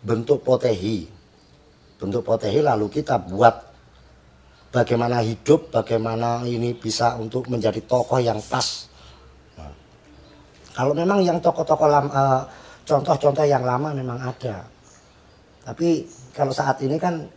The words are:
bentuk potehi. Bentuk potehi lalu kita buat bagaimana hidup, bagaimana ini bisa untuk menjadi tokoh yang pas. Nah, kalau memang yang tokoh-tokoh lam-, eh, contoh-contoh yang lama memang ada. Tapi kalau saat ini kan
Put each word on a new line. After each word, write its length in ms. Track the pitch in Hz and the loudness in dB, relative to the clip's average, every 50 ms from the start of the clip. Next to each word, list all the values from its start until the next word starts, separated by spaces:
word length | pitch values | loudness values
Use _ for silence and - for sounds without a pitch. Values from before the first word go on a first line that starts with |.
bentuk 400 | - 104 117 113 117 127 147 131 | -2 -2 -4 -4 0 0 0 0
potehi. 640 | - 127 127 123 - 123 110 90 92 107 113 92 80 - - - _ _ _ _ _ _ - _ _ _ _ _ _ _ _ | 2 0 2 2 2 0 0 0 -2 -4 -4 -4 -6 -10 -18 -20 _ _ _ _ _ _ -20 _ _ _ _ _ _ _ _
Bentuk 240 | _ - 101 95 120 | _ -8 -4 -4 -4
potehi 380 | - - 113 110 - 104 98 147 | 0 0 -2 0 0 0 2 2
lalu 300 | 151 143 120 104 107 101 | 4 4 2 2 0 -2
kita 260 | - 147 151 - 135 | -4 -6 -2 -2 -2
buat 360 | 107 - 90 92 98 120 117 - - - - - - _ - - - - - - - _ - _ _ _ - _ _ - _ | -2 -2 -4 0 6 6 6 6 4 -16 -20 -20 -20 _ -20 -20 -20 -20 -20 -20 -20 _ -20 _ _ _ -20 _ _ -20 _
bagaimana 520 | - 123 117 - 123 117 120 120 123 120 | 0 0 2 2 2 0 2 2 0 0
hidup, 480 | 113 113 113 - - - 151 160 - - | 0 0 -2 -4 4 4 4 4 4 -2
bagaimana 680 | - 113 107 - 117 113 110 113 113 113 117 117 117 117 123 | -2 -2 0 0 -2 -2 0 -2 -4 -2 -2 -2 -2 -2 -4
ini 300 | 120 120 117 117 120 117 | -4 -4 -2 -2 -4 -6
bisa 420 | - - 110 110 - 117 117 113 | -6 -6 -6 -2 2 0 0 0
untuk 320 | 113 110 110 113 127 123 | -2 -10 -6 -6 -6 -4
menjadi 320 | 123 123 117 104 110 104 110 - | -4 -4 -2 0 -2 -2 -2 -2
tokoh 340 | - 127 123 117 - 127 127 | 0 0 0 2 2 0 2
yang 180 | 120 117 110 107 | 2 0 -2 -2
pas. 440 | 107 - 127 131 127 - - - - - - - - - - - - - - - _ _ _ | -4 -4 -4 -2 -2 -2 -4 -8 -12 -18 -20 -20 -20 -20 -20 -20 -20 -20 -20 -20 _ _ _
Nah, 140 | - 78 69 69 - - _ - - - - - - - - - - - - - - - - - | -18 -18 -18 -18 -20 -20 _ -20 -20 -20 -20 -20 -20 -20 -20 -20 -20 -20 -20 -20 -20 -20 -16 -8
kalau 200 | - 127 139 147 | -4 -2 -2 0
memang 280 | 160 170 190 202 202 | 0 0 2 2 2
yang 160 | 185 175 170 170 | 2 2 0 0
tokoh-tokoh 480 | - 170 - - 160 - 156 - 156 | 0 0 0 0 0 0 2 4 4
lam-, 240 | 147 147 143 139 143 | 4 4 4 2 2
eh, 300 | 139 139 139 135 131 131 135 - - - - - - - - | 0 2 2 4 2 0 0 -6 -16 -20 -20 -20 -20 -20 -2
contoh-contoh 640 | - 151 139 147 160 156 143 - 143 135 143 151 | 0 0 2 2 2 0 2 2 2 2 4 2
yang 160 | 143 139 127 | 4 4 2
lama 320 | 123 127 123 127 147 156 147 | 2 0 -2 -2 -2 -4 -4
memang 260 | 139 127 127 120 127 | -6 -6 -6 -8 -6
ada. 460 | 131 127 120 - - 120 101 92 95 110 - _ _ - - - _ - _ - _ - - - _ _ _ _ | -8 -8 -10 -6 -8 -8 -8 -8 -14 -18 -20 _ _ -20 -20 -20 _ -20 _ -20 _ -20 -20 -20 _ _ _ _
Tapi 420 | - 131 113 - 165 170 165 151 - - - - - - - | -16 -16 -6 -2 0 2 2 0 -2 -10 -18 -20 -20 -16 -4
kalau 180 | - 143 135 | -4 -2 -2
saat 300 | 131 - - 135 131 - | -2 -2 -2 -2 -2 -2
ini 160 | 139 131 147 | -2 -2 -2
kan 240 | 160 - 180 170 160 147 - - | 0 -2 -2 -2 -4 -8 -12 -18